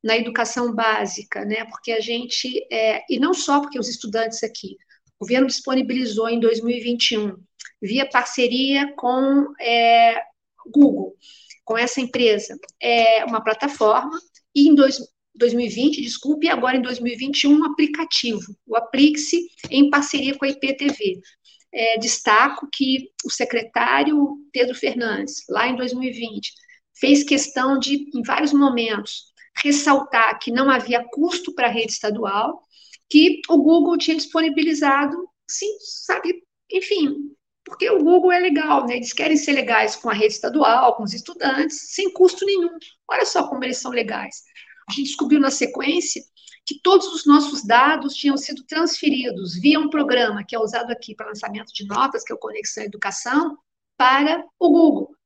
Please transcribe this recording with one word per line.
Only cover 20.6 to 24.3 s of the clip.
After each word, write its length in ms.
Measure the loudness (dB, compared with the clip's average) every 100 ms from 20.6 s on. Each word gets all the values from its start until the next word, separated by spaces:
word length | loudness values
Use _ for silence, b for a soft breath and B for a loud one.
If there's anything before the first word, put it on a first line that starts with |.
| -4 -2
T 100 | -4
V. 340 | -2 -4 -6 b b b b _
É, 240 | -2 0 0
destaco 680 | -2 -2 2 4 4 0 -12
que 380 | -4 -2 -2 -4 -14
o 80 | -10
secretário 1080 | -6 -4 -4 -4 -2 2 2 2 2 0